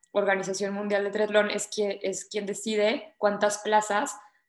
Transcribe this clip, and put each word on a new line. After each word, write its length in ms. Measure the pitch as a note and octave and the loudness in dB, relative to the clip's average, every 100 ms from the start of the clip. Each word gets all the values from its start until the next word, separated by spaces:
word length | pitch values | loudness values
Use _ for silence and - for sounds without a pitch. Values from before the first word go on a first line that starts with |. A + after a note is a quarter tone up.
| _ | _
Organización 640 | G3+ G3+ F#3+ F3+ F#3+ G3 | 0 2 0 -2 -4 -4
Mundial 300 | G3+ G#3 G3+ | -4 -2 -2
de 60 | G3+ | 0
Triatlón 420 | G#3 G#3+ G#3 G#3 | -2 2 2 2
es 160 | G#3 - | -2 -6
quien, 320 | - G3+ G3 | -2 -2 -2
es 220 | F#3+ F#3 | -4 -6
quien 220 | - G#3 G3+ | -6 -6 -6
decide 680 | G#3 A3 G#3+ G#3+ D4 - - | -6 -2 2 2 2 -6 0
cuántas 420 | G#3 G3 G#3 G#3 | 0 2 0 0
plazas 580 | A3 G#3+ G#3 G3+ C#4+ - - _ | 4 4 4 0 -2 -8 -18 _